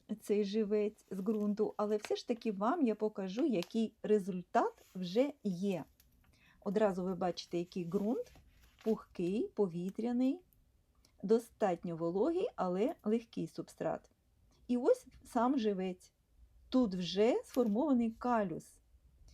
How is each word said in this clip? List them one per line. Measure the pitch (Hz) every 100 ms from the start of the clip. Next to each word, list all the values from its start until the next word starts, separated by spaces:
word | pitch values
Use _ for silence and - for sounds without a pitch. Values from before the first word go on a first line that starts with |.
| - 214
цей | - 208
живець | 196 214 202 214 208 - _
з | 190
ґрунту, | 190 214 208 208 202 -
але | 208 214
все | - 403
ж | -
таки | 233 226
вам | 190 220 349
я | 233
покажу, | 214 214 202 190 214 311
який | 180 - 226 220 -
результат | 208 214 185 185 - 226 440 - -
вже | 185 175 214 277 -
є. | 202 175 202 180 - _ _ _ _ _ _ _
Одразу | 208 202 208 185
ви | 180
бачите, | 180 180 170 - 170
який | 175 190
ґрунт | 170 196 208 440 494 - - - - -
пухкий, | 220 214 - - 175 214 403
повітряний, | - 190 170 185 - 233 240 262 359 - _ _ _ _ _ _ -
достатньо | 190 233 - - 202 170 175 160
вологий, | 170 196 302 349 571 -
але | 180 185 269 -
легкий | 214 226 - 180 165
субстрат. | - - - 160 156 - _ _ _ _ _ -
І | 247
ось | 311 508 - -
сам | - 240 247 277
живець. | 214 185 185 180 - _ _ _ - - -
Тут | 254 226
вже | 185 165 190 226 427
сформований | - 262 240 214 311 240 226
калюс. | 226 247 226 190 151 - - _ - _ _ -